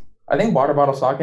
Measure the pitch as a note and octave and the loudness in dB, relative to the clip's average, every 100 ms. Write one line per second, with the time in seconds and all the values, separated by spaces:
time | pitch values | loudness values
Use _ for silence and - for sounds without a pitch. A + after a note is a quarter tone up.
0 | - - - D3 A3 D3+ - C#3+ C#3 C3+ | -16 -16 -4 -2 0 2 2 2 0 0
1 | C3 C#3 | -2 0